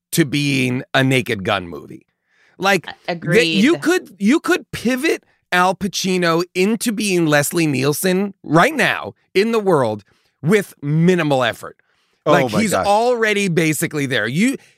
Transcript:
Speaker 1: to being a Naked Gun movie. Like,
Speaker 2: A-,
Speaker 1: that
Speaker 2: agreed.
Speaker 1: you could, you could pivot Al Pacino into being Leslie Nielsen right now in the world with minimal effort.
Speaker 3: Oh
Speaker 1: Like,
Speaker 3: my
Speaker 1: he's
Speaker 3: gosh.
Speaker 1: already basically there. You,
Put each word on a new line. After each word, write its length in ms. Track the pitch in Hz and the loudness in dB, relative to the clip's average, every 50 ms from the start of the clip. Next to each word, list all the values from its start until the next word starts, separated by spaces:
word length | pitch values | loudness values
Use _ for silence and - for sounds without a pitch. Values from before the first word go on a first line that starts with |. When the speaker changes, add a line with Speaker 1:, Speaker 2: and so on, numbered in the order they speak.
| _ _ | _ _
Speaker 1:
to 140 | - - 165 | -2 0 0
being 580 | 131 107 147 147 143 139 135 127 127 123 131 - - - | 0 0 -2 0 0 0 0 0 -2 -2 -4 -4 -2 0
a 100 | 139 131 | 2 2
Naked 400 | 131 135 127 120 - 117 101 92 | 4 2 2 0 0 -4 -4 -2
Gun 240 | 110 104 95 90 85 | -2 -2 -2 -4 -6
movie. 380 | 80 71 71 67 67 - _ _ _ _ _ _ _ _ _ _ _ - | -12 -14 -16 -16 -20 -20 _ _ _ _ _ _ _ _ _ _ _ -4
Like, 280 | 175 196 196 185 - - | 0 0 0 0 -2 -6
Speaker 2:
A-, 40 | - - _ - | -18 -14 _ -8
Speaker 1:
that 40 | 175 | -8
Speaker 2:
agreed. 500 | 170 - 151 160 214 165 165 165 190 208 | -6 -4 0 2 2 2 2 2 2 2
Speaker 1:
you 140 | 285 339 - | 2 2 0
could, 380 | - 285 359 359 - - - - | 0 0 0 0 -2 -6 -10 -2
you 200 | 202 202 277 330 | 0 2 2 2
could 300 | - - 349 349 254 _ | 2 0 -2 -2 -4 _
pivot 520 | - - - 220 254 254 269 330 - - _ _ _ _ _ - | -12 -6 -4 -4 -2 -2 -2 -2 -4 -4 _ _ _ _ _ -4
Al 240 | - 180 180 185 190 | 0 2 2 2 0
Pacino 680 | - 196 196 - - - 190 185 185 175 170 165 165 180 - - | -2 -4 -6 -6 -4 -2 -2 0 0 0 0 0 0 -2 -2 -2
into 380 | 180 185 202 226 - - 240 | 0 0 0 0 -2 -2 -4
being 340 | 214 190 214 202 185 175 170 | -4 -4 -2 -2 0 0 2
Leslie 420 | 156 147 147 143 - - 170 165 151 | 2 2 2 2 0 0 -2 0 0
Nielsen 640 | 139 127 131 143 147 - - 190 185 185 202 202 190 _ - | 0 0 0 -2 -2 -2 0 0 0 0 -2 -4 -8 _ -6
right 300 | - 143 165 180 269 320 | 0 2 4 4 4 2
now 380 | 262 196 147 113 82 76 101 - _ _ _ - | 0 0 0 -2 -2 -6 -12 -14 _ _ _ 0
in 180 | 185 208 233 226 | 0 0 2 0
the 60 | 226 | -2
world 440 | 208 190 175 143 127 110 107 104 - _ _ _ _ _ _ _ | 0 2 2 2 2 0 -2 -4 -8 _ _ _ _ _ _ _
with 320 | - 151 214 208 190 - - _ | -2 2 2 2 0 -2 -10 _
minimal 600 | - 143 151 160 165 175 185 175 160 147 139 131 123 | -6 -2 0 2 4 4 4 2 2 0 0 0 0
effort. 340 | 113 110 - - 78 - _ _ _ _ _ _ _ _ _ - | 0 -2 -4 -10 -18 -20 _ _ _ _ _ _ _ _ _ 0
Speaker 3:
Oh 60 | 170 - | 2 2
Speaker 1:
Like, 180 | - - - | 2 2 2
Speaker 3:
my 100 | - - | 0 0
Speaker 1:
he's 100 | 226 208 | 0 0
Speaker 3:
gosh. 140 | 190 - - | 0 0 0
Speaker 1:
already 600 | 202 202 214 233 247 247 233 226 214 208 202 202 190 | 2 2 2 2 0 0 0 0 0 0 0 0 0
basically 580 | 165 170 165 156 156 - 170 147 - 151 139 127 | 0 0 0 0 0 -2 -4 -4 -4 -4 -4 -2
there. 200 | 131 117 104 113 | -2 -2 -2 -2
You, 300 | 127 160 214 262 269 - _ _ _ | 0 0 0 0 -2 -4 _ _ _